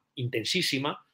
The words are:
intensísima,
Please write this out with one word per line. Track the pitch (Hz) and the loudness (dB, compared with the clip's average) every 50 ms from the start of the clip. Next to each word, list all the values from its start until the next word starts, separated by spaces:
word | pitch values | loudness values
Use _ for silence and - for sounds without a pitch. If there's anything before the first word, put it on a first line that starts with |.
| _ _ _ | _ _ _
intensísima, | - 123 120 127 120 104 - - 185 170 - 143 131 135 151 185 - - _ | -4 -4 -2 0 -2 0 0 0 2 2 2 0 0 0 -2 -2 -4 -8 _